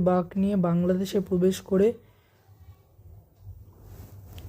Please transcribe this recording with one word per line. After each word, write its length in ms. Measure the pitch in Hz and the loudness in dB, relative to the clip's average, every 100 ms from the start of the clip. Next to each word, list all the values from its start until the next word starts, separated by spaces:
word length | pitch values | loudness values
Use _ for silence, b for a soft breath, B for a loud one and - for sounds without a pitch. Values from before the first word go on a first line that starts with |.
| 180 | 2
বাঁক 180 | 180 175 196 | 2 0 -2
নিয়ে 200 | 196 202 175 | 0 2 2
বাংলাদেশে 500 | 170 175 185 190 208 | 2 2 0 -2 -4
প্রবেশ 360 | 190 185 185 190 | -2 0 2 0
করে 280 | - 190 208 240 b b b b b - - - _ - - - - _ - - - - - - - - - - | 0 2 2 0 b b b b b -20 -20 -20 _ -20 -20 -20 -20 _ -20 -20 -20 -20 -20 -20 -20 -20 -20 -18